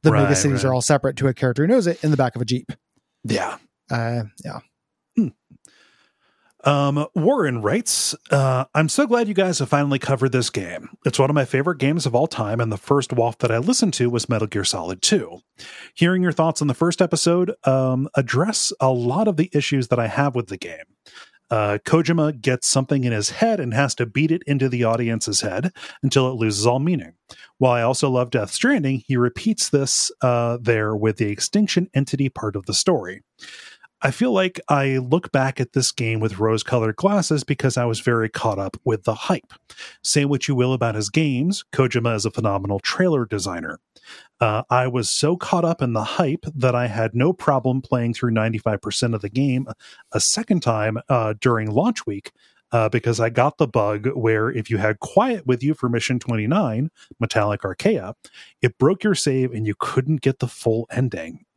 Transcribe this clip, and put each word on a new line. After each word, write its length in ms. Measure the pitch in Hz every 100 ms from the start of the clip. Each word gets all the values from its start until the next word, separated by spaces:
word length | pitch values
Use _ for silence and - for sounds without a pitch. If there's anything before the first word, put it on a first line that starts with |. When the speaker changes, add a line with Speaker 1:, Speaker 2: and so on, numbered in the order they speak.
Speaker 1:
the 100 | 160
Speaker 2:
Right, 160 | 143 139
Speaker 1:
megacities 260 | 139 147 127
Speaker 2:
right. 80 |
Speaker 1:
are 100 | 131
all 80 | 127
separate 340 | - 147 135 127
to 120 | 135
a 60 |
character 280 | 123 131 120
who 60 | 160
knows 180 | 254 175
it 160 | 165
in 60 | 156
the 60 | 143
back 180 | 127 117
of 60 |
a 20 |
Jeep. 260 | 117 123 - - _ _ _ _
Speaker 2:
Yeah. 320 | - - - - _ _ _
Speaker 1:
Uh, 340 | 120 113 120 107 -
yeah. 140 | - - _ _ _ _ _ -
Speaker 2:
Hmm. 120 | 175 _ _ - _ _ _ _ _ _ _ _ _ _
Um, 420 | 143 143 143 147 151
Warren 480 | - 165 277 156 120
writes, 520 | 101 190 - - - - -
uh, 340 | 143 135 127 135
I'm 140 | 151 160
so 180 | - 285
glad 220 | 240 220
you 60 |
guys 260 | 190 185 165
have 80 | 135
finally 300 | 143 143 135
covered 340 | - 135 131
this 180 | 127 117
game. 400 | - 90 87 - -
It's 140 | 147 -
one 120 | 135
of 40 |
my 100 | 147
favorite 340 | 131 135 147 156
games 280 | 135 165 135
of 80 |
all 120 | 120 156
time, 340 | - 107 117
and 120 | 113
the 40 | 101
first 360 | - 143 127
wof 260 | 123 117 -
that 140 | 120
I 60 | 113
listened 360 | 165 254 208
to 160 | - 120
was 180 | 120 -
Metal 180 | 113 107
Gear 160 | 104
Solid 360 | 92 95 85 92
Two. 400 | - 208 90 - _ _ - - -
Hearing 280 | - 170 185
your 100 | 180
thoughts 280 | 156 160 -
on 60 | 147
the 60 |
first 260 | - 170 -
episode, 540 | 180 160 170 175 175 -
um, 440 | - 135 131 127 139 -
address 560 | 123 127 190 214 - 135
a 100 | 135
lot 380 | 123 120 147 214
of 80 | 156
the 120 | 165
issues 360 | 147 - 139 120
that 100 | 120
I 80 | 113
have 260 | 120 143
with 140 | 123 117
the 80 | 92
game. 280 | 90 80 - _ - - - _ _
Uh, 300 | 113 104 104
Kojima 560 | - 160 165 170 151 139
gets 260 | 131 127 -
something 380 | 139 135 143
in 80 | 123
his 180 | 110 104
head 300 | - 226 208
and 120 | 123
has 220 | 113 139
to 100 | -
beat 280 | - 131 156
it 100 | 165 -
into 200 | 139 131
the 140 | 123
audience's 600 | 117 117 117 113 - 104
head 300 | 104 92 170 - - -
until 260 | 135 135 127
it 60 |
loses 320 | 127 110 98 113
all 140 | 127
meaning. 320 | 156 165 - _ _ - - _
While 140 | 131
I 100 | 120
also 280 | 117 131 143
love 200 | 127 123
Death 200 | 120 101
Stranding, 540 | - 247 277 143 131 -
he 100 | 127
repeats 520 | 120 - 226 220 -
this, 420 | 143 135 - - -
uh, 380 | 131 120 117 120
there 360 | 120 113 107 107
with 220 | 110 104
the 120 | 107
extinction 580 | 104 - 208 208 - 180
entity 340 | 139 139 139 135
part 280 | - - 101
of 100 | 92
the 80 |
story. 480 | 95 - 160 90 95 _ _ - - - - _ _
I 80 | 139
feel 200 | - 247
like 280 | 196 185 - -
I 300 | 147 139 131
look 340 | 123 165 -
back 260 | 135 131 -
at 140 | 123
this 180 | 135 123
game 300 | - 113 110
with 180 | 110 98
rose-colored 580 | 110 110 - 123 110 104
glasses 480 | 190 202 165 151
because 340 | - 143 135 127
I 80 | 120
was 140 | 113
very 280 | - 117 110
caught 300 | - 113 98
up 180 | 98 -
with 200 | - 107
the 100 | -
hype. 400 | 107 - 185 _ - _ - - -
Say 240 | - 151 143
what 200 | 135 -
you 80 |
will 200 | 131 127
about 220 | 131 120 107
his 120 | 104
games, 560 | 156 156 123 160 202 -
Kojima 420 | - 135 123 117
is 120 | 110 104
a 40 |
phenomenal 480 | - 110 98 98 98
trailer 460 | - - 185 147
designer. 560 | 113 104 92 87 78 80 _ _ - - - _
Uh, 260 | 113 107 -
I 180 | 123 127
was 220 | 123 110
so 260 | - 147 175
caught 260 | - 180
up 160 | 165 165
in 140 | 127
the 100 | 113
hype 400 | 110 - 160 151 -
that 200 | 147 127
I 140 | 120 123
had 260 | 107 110
no 180 | 117 143
problem 480 | 185 - 135 127 131
playing 320 | - 127 117
through 200 | 117 120
ninety-five 500 | 113 110 110 - 104
percent 320 | - - 120
of 80 | 113
the 80 | 113
game 360 | 120 139 127 - - - - _
a 80 | 107
second 400 | - - 226 180
time, 360 | 123 110 107 110 -
uh, 240 | 123 110 107
during 300 | 127 113 110
launch 360 | 107 214 220 -
week, 260 | 101 - _ _ _ _
uh, 180 | 117 110
because 280 | 113 117 110
I 120 | 117
got 260 | 120 139 -
the 100 | 139
bug 400 | 120 104 104 117
where 360 | 135 113 110 110
if 200 | 123 104
you 60 | 110
had 240 | 107 107
quiet 460 | - - 254 220 135
with 160 | 123
you 80 | 139
for 160 | 156 123
Mission 300 | 117 - 123
twenty-nine, 720 | - 113 107 180 151 110 156 _ - -
Metallic 440 | 113 113 104 101
Archaea, 500 | 95 90 202 180 92 - - - - _
it 160 | 123 -
broke 260 | 139 190
your 120 | 214
save 380 | 175 151 131 127
and 140 | 117 107
you 80 | 98
couldn't 440 | - - 131 156
get 180 | 135 131
the 80 | 120
full 380 | - 117 113 117
ending. 560 | - 127 85 80 80 _